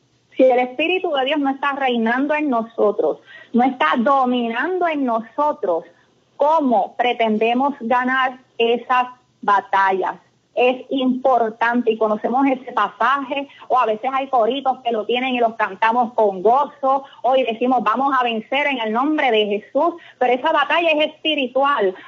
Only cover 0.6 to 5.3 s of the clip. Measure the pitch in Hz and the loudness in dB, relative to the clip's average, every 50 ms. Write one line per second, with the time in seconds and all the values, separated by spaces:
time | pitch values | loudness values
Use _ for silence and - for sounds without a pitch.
0.6 | 254 247 254 - 311 349 370 370 370 349 294 269 254 269 302 302 277 269 269 269 | 0 -2 -2 -4 -2 -2 -2 -2 -2 -2 -2 -2 -2 0 -2 -2 -2 -2 -2 -2
1.6 | 277 285 269 269 269 254 247 233 220 226 240 254 285 294 302 302 302 294 247 226 | -4 -4 -4 -2 -2 0 0 0 0 0 0 0 0 0 0 0 0 0 -2 -2
2.6 | 220 226 - - 214 208 208 - 165 147 170 - - - - - - - - 226 | -2 -4 -2 0 0 0 2 0 -2 -2 -4 -6 -10 -20 -20 -20 -10 -2 0 2
3.6 | 247 269 262 - 311 311 311 254 220 285 277 269 254 247 254 247 240 226 226 240 | 2 2 0 0 0 0 0 0 2 2 2 2 2 2 0 -2 -2 -4 -4 -4
4.6 | 277 339 370 359 349 339 311 294 269 247 226 226 226 - | -4 -2 -2 -2 -2 -2 -2 -2 -2 -2 -2 -2 -4 -6